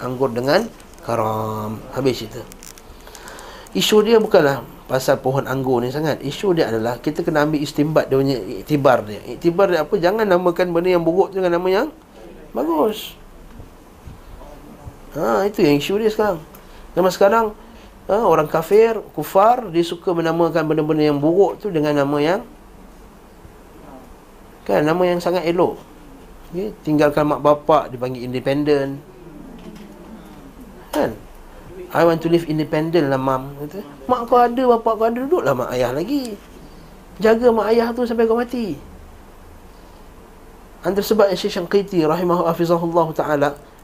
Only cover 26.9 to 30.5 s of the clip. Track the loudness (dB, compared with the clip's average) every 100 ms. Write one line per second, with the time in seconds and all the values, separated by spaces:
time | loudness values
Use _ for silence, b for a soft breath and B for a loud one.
26.9 | 2 2 2 0 2 2 2 4 2 0
27.9 | -8 -8 -8 -6 -6 -2 -2 0 0 0
28.9 | -8 -16 -20 -20 -20 -18 -18 -18 -18 -20
29.9 | -20 -20 -20 -20 -20 -20